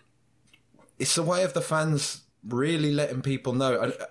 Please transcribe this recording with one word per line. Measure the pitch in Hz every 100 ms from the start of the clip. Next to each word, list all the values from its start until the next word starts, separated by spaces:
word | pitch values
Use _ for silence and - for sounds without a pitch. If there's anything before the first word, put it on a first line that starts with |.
| - _ _ _ _ _ _ _ - -
it's | 135
the | 170
way | 165 180
of | 185
the | -
fans | - 156 156 147 - - - _ 107
really | 120 147 165 151
letting | 143 147 127
people | 139 131 131
know. | 123 135 120 120 - -